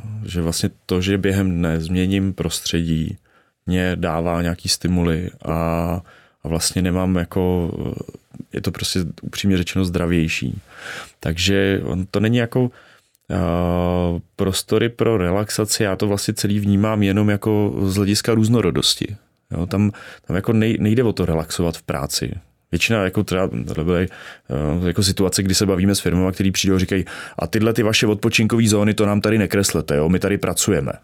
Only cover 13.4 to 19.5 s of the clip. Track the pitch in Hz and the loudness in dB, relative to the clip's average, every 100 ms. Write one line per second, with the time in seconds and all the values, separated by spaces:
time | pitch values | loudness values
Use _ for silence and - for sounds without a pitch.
13.4 | 87 85 87 87 87 90 87 85 - - | 0 0 0 2 2 2 0 -2 -6 -4
14.4 | 95 95 - 107 120 120 113 113 90 95 | -2 -2 0 0 0 0 0 2 2 0
15.4 | 107 - 107 - 107 92 107 101 - 107 | -2 -2 -2 0 0 0 0 0 -2 -2
16.4 | 104 104 101 98 107 110 98 98 104 104 | -2 0 2 2 2 2 2 2 2 2
17.4 | 110 104 104 - 95 95 98 104 - 113 | 0 2 0 0 0 2 2 2 2 2
18.4 | 110 120 95 65 - - - 101 _ _ | 4 4 2 2 0 -2 -4 -8 _ _
19.4 | _ | _